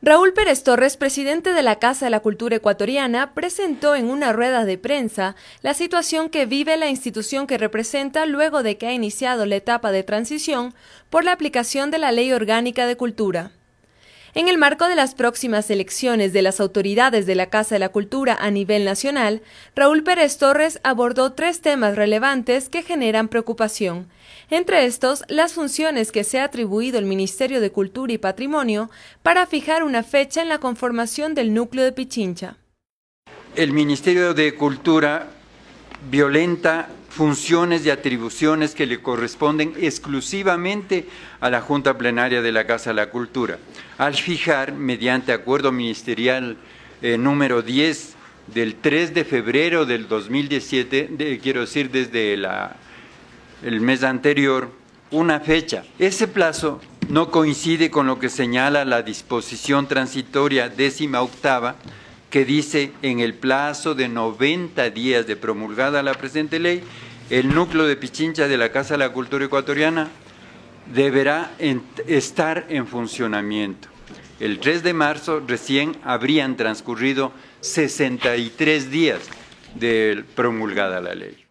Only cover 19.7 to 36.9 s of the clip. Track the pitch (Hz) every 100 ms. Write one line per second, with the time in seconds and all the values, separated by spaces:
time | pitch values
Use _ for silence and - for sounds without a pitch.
19.7 | - 277 311 302 359 294 - 269 285 311
20.7 | 311 277 240 240 247 262 262 320 339 311
21.7 | 285 214 208 208 214 262 269 233 247 269
22.7 | 339 339 349 233 220 220 233 226 226 220
23.7 | - 196 175 180 _ - - - 311 359
24.7 | 370 254 240 254 277 - 302 330 330 294
25.7 | - 320 285 220 220 208 262 277 240 220
26.7 | 202 247 240 196 190 190 - 262 262 208
27.7 | 202 196 247 262 220 196 190 269 302 254
28.7 | 208 220 - - - - 349 359 302 -
29.7 | 320 311 240 233 - 277 320 330 302 262
30.7 | 233 247 233 233 262 302 302 233 214 240
31.7 | 254 262 262 254 240 196 175 180 - _
32.7 | _ _ _ _ _ _ - - - 160
33.7 | 147 147 143 - 180 180 156 151 147 147
34.7 | 131 - 160 147 156 - - - - -
35.7 | - - - 139 135 143 143 175 170 170
36.7 | 165 160